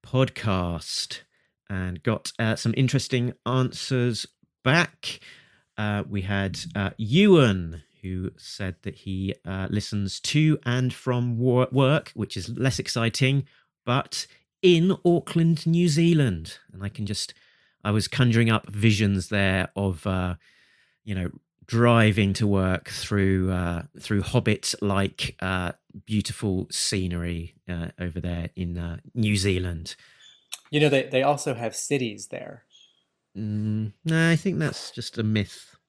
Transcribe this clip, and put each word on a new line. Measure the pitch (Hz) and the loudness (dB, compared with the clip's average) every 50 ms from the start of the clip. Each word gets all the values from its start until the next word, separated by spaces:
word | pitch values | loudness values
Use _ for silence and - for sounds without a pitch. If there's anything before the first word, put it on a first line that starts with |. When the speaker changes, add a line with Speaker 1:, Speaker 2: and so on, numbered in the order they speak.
| _ | _
Speaker 1:
podcast?" | - - 131 131 127 - - - 110 98 92 90 87 85 80 - - - - - - - - - _ _ _ _ _ _ _ _ _ | 0 2 2 2 2 0 -4 -2 -2 0 0 0 -2 -4 -6 -8 -8 -8 -8 -6 -8 -10 -16 -16 _ _ _ _ _ _ _ _ _
And | 104 92 92 90 87 82 _ | -8 -6 -6 -6 -6 -4 _
got, | - 110 - _ - - - | -2 -2 -2 _ -12 -6 -2
uh, | 117 110 110 | -2 0 0
some | - - 117 110 | 0 -2 -2 2
interesting | 120 131 123 - 131 - - - 123 120 123 - _ _ | 2 2 2 2 0 -2 0 -2 -2 -2 -2 -6 _ _
answers | - 123 127 131 127 - - - - 135 127 120 123 113 104 - - _ _ _ _ _ _ _ | -2 0 0 0 0 -4 -8 -6 -4 -2 0 0 0 -2 -4 -8 -12 _ _ _ _ _ _ _
back. | 127 139 170 175 - _ _ - - - - - - - - _ _ _ _ _ _ _ - | 2 4 4 2 0 _ _ -12 -12 -12 -12 -16 -20 -20 -20 _ _ _ _ _ _ _ -4
Uh, | 107 104 104 104 101 - | -2 -2 -2 -2 -4 -4
we | 101 101 92 | -4 -6 -4
had, | 98 104 98 98 98 - - - - - | -2 -2 0 -2 -2 -4 -6 -10 -8 -4
uh, | 101 98 95 - - | -2 -2 -2 -2 -6
Ewan, | 110 101 120 175 208 214 190 165 139 113 98 92 85 82 80 80 - _ _ _ | -4 0 4 6 8 8 8 8 8 6 4 2 -2 -6 -8 -12 -16 _ _ _
who | - 92 92 90 92 - - _ | -10 -8 -6 -4 -6 -6 -8 _
said | - - - - 101 92 90 _ | -18 -18 -12 -8 -8 -8 -8 _
that | _ 104 - | _ -12 -12
he, | - - 98 95 92 95 95 - _ _ | -10 -10 -8 -6 -4 -4 -6 -6 _ _
uh, | - 95 95 92 - | -10 -8 -6 -6 -2
listens | - 107 104 - - 104 101 95 - - | -2 -4 -4 -2 -4 -4 -4 -4 -6 -8
to | - - - 147 151 156 151 - - | -6 -2 0 2 4 4 2 0 0
and | 120 120 123 127 127 - | -2 0 0 0 -2 -4
from | - - 131 123 123 120 123 117 113 | -4 -4 -2 -2 -2 -2 -2 -2 0
wor-, | 123 127 123 123 127 - | 2 2 4 4 2 2
work, | - 131 139 131 147 156 - - - | 2 2 4 4 4 2 -2 -6 -8
which | - 104 - - | -8 -8 -6 -6
is | 101 87 101 | -10 -8 -8
less | 117 - 120 131 - - | -6 -2 -2 -2 0 -2
exciting, | - - - 120 113 113 - - 139 131 135 139 135 _ _ _ _ _ _ _ _ | -6 -4 -4 -2 -2 -2 0 2 2 2 2 0 -2 _ _ _ _ _ _ _ _
but | - 120 135 - - - - - - _ _ _ _ _ _ | -2 -2 -2 -2 -4 -8 -10 -10 -10 _ _ _ _ _ _
in | - 180 175 165 170 190 190 - _ | 6 6 6 6 6 2 2 2 _
Auckland, | 175 170 170 - - - 170 165 165 170 156 - | 2 2 2 0 0 0 2 4 4 4 2 2
New | 165 165 170 175 175 | 2 2 4 4 4
Zealand. | 143 160 170 170 170 156 139 120 92 82 80 82 - - _ _ | 4 4 4 4 6 4 4 2 0 -2 -6 -12 -16 -18 _ _
And | - 92 98 | -14 -10 -10
I | 101 | -10
can | - - 107 | -6 -6 -6
just, | 101 107 - - - - _ _ _ _ _ _ _ _ _ _ | -6 -4 -6 -8 -10 -12 _ _ _ _ _ _ _ _ _ _
I | 107 | 0
was | 104 110 95 - | 2 2 0 -2
conjuring | - 143 127 120 113 117 117 113 | 0 2 2 4 6 4 4 4
up | 113 110 - - | 2 0 0 -4
visions | 101 104 101 113 107 98 110 101 101 95 92 - | -4 2 4 4 4 6 2 2 2 0 -2 -2
there | 104 101 98 95 95 95 87 - _ | 0 0 2 2 2 0 -2 -4 _
of, | - 101 98 92 80 - | -2 -2 -2 -2 -2 -4
uh, | 101 92 92 90 90 90 - _ _ _ _ _ _ _ _ _ _ _ _ _ | -2 -2 -2 -2 -2 -4 -8 _ _ _ _ _ _ _ _ _ _ _ _ _
you | 107 101 | -8 -6
know, | 95 90 - - - _ _ _ _ - | -4 -4 -6 -8 -12 _ _ _ _ -12
driving | - - 113 117 120 117 117 110 110 98 107 104 98 95 | -4 2 4 6 6 6 6 6 6 4 4 2 2 2
to | - 110 | 0 0
work | 104 101 95 92 92 92 - - - | 0 2 2 2 0 -2 -2 -6 -8
through, | - - - - 107 101 98 98 95 95 92 95 | -10 -10 -6 -2 0 2 2 2 2 2 0 0
uh, | 92 90 90 85 87 85 - - _ - | 0 0 -2 -2 -4 -6 -8 -12 _ -18
through | - - 107 101 | -8 -4 -2 -2
Hobbit-like, | 95 - - 123 98 - 110 - - - - - - 101 98 95 98 95 - - - - - - | -2 2 0 2 2 2 0 0 -2 -6 -6 -2 -2 0 0 0 0 -2 -4 -6 -8 -8 -8 -6
uh, | - 92 95 92 90 87 - _ _ _ _ 98 - | -6 -4 -2 -2 -4 -4 -8 _ _ _ _ -20 -10
beautiful | - 110 104 98 - - - - 104 92 92 92 - | -2 -2 -2 -2 -2 -6 -4 -2 -2 -2 -2 -4 -6
scenery, | - - - - - 98 92 90 87 87 85 87 87 85 82 82 _ _ _ - | -6 -6 -4 -2 -2 -2 -2 -2 -4 -4 -4 -4 -6 -6 -8 -12 _ _ _ -10
uh, | 87 85 85 - - - | -8 -8 -8 -10 -8 -8
over | 90 87 80 87 | -8 -8 -6 -6
there | 82 87 87 85 85 - _ | -6 -6 -6 -6 -8 -10 _
in, | - 92 85 85 87 | -8 -8 -6 -6 -8
uh, | 82 85 82 - _ - _ | -8 -8 -10 -12 _ -12 _
New | 123 110 104 104 95 | -2 0 0 0 2
Zealand. | 92 101 92 92 90 90 85 82 82 - - _ _ _ _ _ - - _ _ _ _ - - _ _ | 2 0 0 0 -2 -4 -6 -8 -10 -12 -16 _ _ _ _ _ -20 -20 _ _ _ _ -14 -14 _ _
Speaker 2:
You | - 147 | 2 4
know, | 151 147 | 4 6
they, | 135 135 123 | 4 2 0
they | - - 131 131 | 2 0 2 4
also | 139 147 139 - 151 127 | 4 2 0 0 -4 -4
have | 113 120 113 - | -4 -4 -6 -6
cities | - - - 143 143 123 113 104 101 98 - | -6 -4 -2 -2 -2 -2 -4 -6 -10 -14 -12
there. | - 90 - - - 117 _ _ _ - _ _ _ _ _ _ _ _ _ _ _ - | -12 -12 -12 -12 -16 -18 _ _ _ -20 _ _ _ _ _ _ _ _ _ _ _ -8
Speaker 1:
Mm, | 110 107 104 104 107 107 107 110 110 107 104 _ _ | -6 -4 -4 -2 -2 -2 -2 -2 -2 -6 -8 _ _
no, | 160 160 160 165 165 | -2 2 2 4 4
I | 165 | 2
think | 156 - 196 175 - | 2 2 0 -2 0
that's | 123 - - - - - | -2 -2 -4 -6 -14 -14
just | - - - - - - | -12 -12 -12 -10 -6 -2
a | 110 | -2
myth. | 107 110 107 101 - - - - - _ _ _ | 0 0 0 0 -2 -6 -20 -20 -20 _ _ _